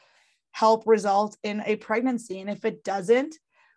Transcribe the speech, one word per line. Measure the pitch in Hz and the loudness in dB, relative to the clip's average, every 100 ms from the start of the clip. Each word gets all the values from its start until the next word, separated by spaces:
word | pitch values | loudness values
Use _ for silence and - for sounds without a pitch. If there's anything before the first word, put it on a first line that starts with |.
| _ _ _ _ _ | _ _ _ _ _
help | - 220 220 220 | 2 4 4 4
result | 220 196 196 214 - | 2 4 0 0 -4
in | 214 208 208 | -8 -6 -4
a | 214 | -4
pregnancy. | - 220 262 240 - 190 | -4 -2 -2 -4 -8 -12
And | 196 | -10
if | 202 220 | -6 -6
it | 170 | -6
doesn't, | - 196 180 247 311 - _ _ _ | -6 -4 2 2 0 -8 _ _ _